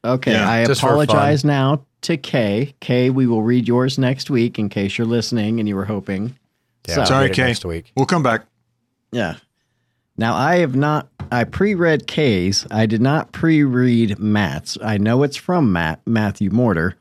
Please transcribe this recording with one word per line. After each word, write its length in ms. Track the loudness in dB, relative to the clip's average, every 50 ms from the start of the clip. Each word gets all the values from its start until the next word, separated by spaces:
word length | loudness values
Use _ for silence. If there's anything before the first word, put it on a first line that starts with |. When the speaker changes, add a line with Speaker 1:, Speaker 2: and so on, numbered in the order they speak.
| 0
Speaker 1:
Okay, 280 | 0 -2 0 0 0
Speaker 2:
Yeah. 160 | 0 2 2 2
Speaker 1:
I 140 | 2 2 2
Speaker 3:
Just 160 | 2 2 2
for 80 | 2 2
fun. 60 | 2 2
Speaker 1:
apologize 420 | 2 2 2 2 4 2 2 2 2
now 380 | 2 2 2 2 2 0 0 -4 _ _ _
to 140 | -4 -4 -4
Kay. 580 | -4 -4 -2 -2 0 0 0 0 -2 -2 -4 -8 _
Kay, 300 | -4 -2 0 2 2 2
we 160 | 2 2 2
will 160 | 2 2 0
read 240 | 2 2 2 2 2 2
yours 300 | 0 0 0 0 0 0
next 320 | 0 0 -2 -4 -4 -2
week 280 | 0 0 0 0 -2 -4
in 100 | -6 -4
case 280 | -4 -4 -4 -4 -4
you're 100 | -4 -2
listening 520 | -2 -2 -2 -2 -2 -4 -2 -2 -2 -2 -2
and 80 | -2 -2
you 80 | -4
were 80 | -4 -4
hoping. 520 | -4 -6 -6 -6 -6 -6 -6 -6 -8 -10 _ _ _ _ _ _ _ _ _ _ -4
Speaker 3:
Yeah, 60 | -2
Speaker 1:
So, 60 | 0
Speaker 3:
we'll 60 | 2
Speaker 2:
Sorry, 160 | 2 2 2 2
Speaker 3:
read 60 | 2
it 20 | 2
Speaker 2:
Kay. 120 | 2 0
Speaker 3:
next 180 | 0 0 -2 -6
week. 280 | -8 -8 -8 -10 _ _
Speaker 2:
We'll 100 | -2 0
come 160 | 0 0 0
back. 240 | 2 2 0 0 -4 _ _ _ _ _ _ _ _ _ _ _ _ _
Speaker 1:
Yeah. 220 | -4 -4 -2 -4 -4 -8 _ _ _ _ _ _ _ _ _ _ _ _ _ _ _
Now, 180 | -4 -2 -2 0
I 220 | 0 0 2 2 2
have 160 | 2 0 0
not, 340 | 0 0 0 0 -2 -4 _ _ -16 -10 -4
I 140 | -2 -2 -2
pre-read 600 | -2 -2 -2 0 0 2 2 2 2 2 0 -2 -4
Kay's. 580 | -2 0 2 2 2 2 0 0 0 -2 -4 -2
I 160 | -2 0 0
did 140 | 2 2 2
not 300 | 2 2 2 0 -2 _
pre-read 880 | -6 -2 0 2 4 4 2 2 2 2 2 4 4 2 2 0 0 -2
Matt's. 580 | -2 0 0 2 0 0 -4 -6 -10 -10 -12 -8
I 160 | -4 -4 -2 0
know 240 | 0 2 2 2
it's 140 | 2 0 -2
from 360 | -6 -6 -2 0 2 2 2
Matt, 280 | 2 0 0 -2 -4 -6 _
Matthew 440 | -2 -2 0 0 -2 -2 -4 -4 -2
Mortar. 460 | 0 2 2 2 2 0 0 -2 -4 _